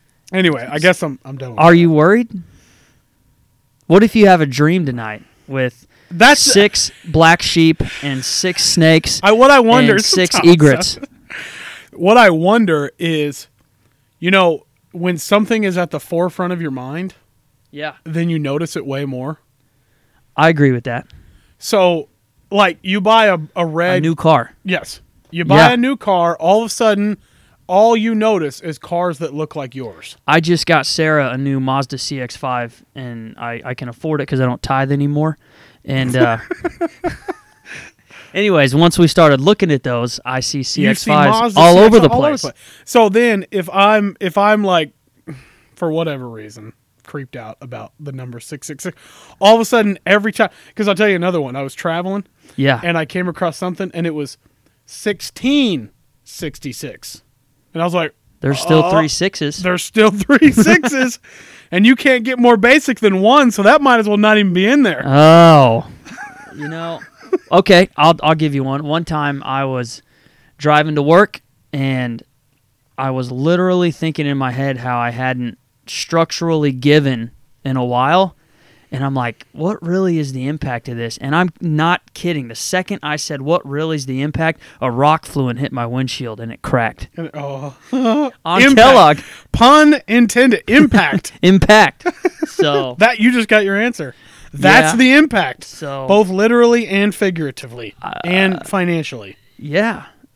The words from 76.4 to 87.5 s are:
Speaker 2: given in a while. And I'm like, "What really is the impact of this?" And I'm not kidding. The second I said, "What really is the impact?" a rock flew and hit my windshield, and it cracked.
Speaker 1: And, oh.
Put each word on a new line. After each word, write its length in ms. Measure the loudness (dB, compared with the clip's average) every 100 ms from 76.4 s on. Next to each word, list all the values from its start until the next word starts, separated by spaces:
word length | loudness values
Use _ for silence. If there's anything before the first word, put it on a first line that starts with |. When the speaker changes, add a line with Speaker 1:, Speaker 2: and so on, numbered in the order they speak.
| -4 -2 -2
Speaker 2:
given 580 | -2 2 2 2 -2 -8 -14 _ _
in 140 | -8 -4
a 80 | -4
while. 500 | -2 0 0 0 -6 _ _ _ _ _
And 140 | -8 -6
I'm 80 |
like, 320 | -4 -6 -10 -18
"What 280 | -10 -8 -6
really 340 | -4 -2 -2 -2
is 160 | -6
the 140 | -8 -8
impact 420 | -8 -8 -8 -10
of 80 | -10
this?" 200 | -10 -10
And 140 | -4 -2
I'm 140 | -2 -4
not 520 | -4 -2 -2 -4 -8 -10
kidding. 320 | -8 -6 -8
The 80 | -12
second 440 | -8 -6 -6 -10
I 140 | -8 -10
said, 220 | -10 -10
"What 220 | -4 -4 -4
really 300 | -8 -6 -6
is 120 | -8
the 140 | -6
impact?" 360 | -6 -4 -6 -6 -14 _
a 80 | -6
rock 360 | 0 0 0 -4
flew 200 | -6 -4
and 120 | -4
hit 120 | -8
my 140 | -8 -6
windshield, 540 | -6 -6 -8 -12 -12
and 100 | -14
it 100 | -14
cracked. 440 | -4 -2 -2 -6 -14 -14
Speaker 1:
And, 140 | -14 -12
oh. 420 | -12